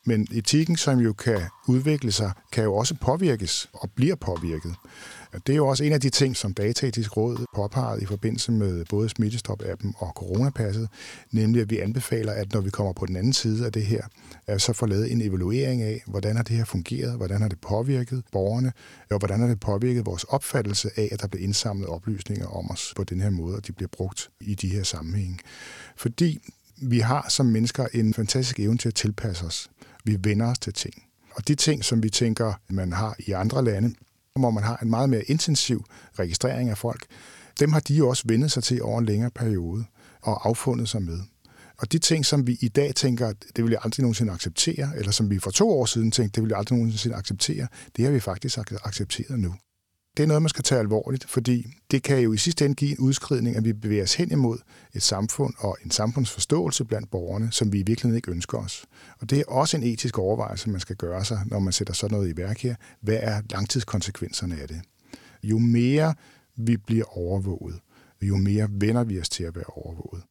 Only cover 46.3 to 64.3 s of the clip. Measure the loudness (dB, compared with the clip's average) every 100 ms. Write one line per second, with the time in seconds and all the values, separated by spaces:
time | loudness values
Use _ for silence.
46.3 | 2 0 0 2 2 2 0 -2 -4 -6
47.3 | -2 -2 -2 -6 -8 -10 0 2 2 0
48.3 | -6 -4 -6 -6 -8 -8 -6 -6 -4 -4
49.3 | -2 -2 -4 _ _ _ _ _ 0 2
50.3 | 4 2 0 2 2 4 0 0 -6 -2
51.3 | -2 2 0 0 -16 _ 0 2 2 4
52.3 | 2 0 2 2 2 -2 2 2 2 0
53.3 | 0 2 2 0 0 0 0 2 0 2
54.3 | 2 2 0 _ -20 -12 -2 0 0 -2
55.3 | -2 -4 -2 -6 -4 -4 0 0 0 -2
56.3 | -2 0 0 0 -2 -2 -4 -4 -6 -4
57.3 | -2 -2 0 2 2 2 2 2 0 -2
58.3 | -6 -4 -6 -6 -12 -16 -20 -20 -14 0
59.3 | 0 2 2 2 2 0 0 -2 0 0
60.3 | 0 -2 -4 -4 -4 -6 -6 -4 -4 -2
61.3 | -2 -2 0 0 0 -2 -2 0 0 0
62.3 | -2 -4 -4 -4 -6 -12 -6 0 0 0
63.3 | -4 -4 -4 -2 -2 -2 -4 -4 -6 -8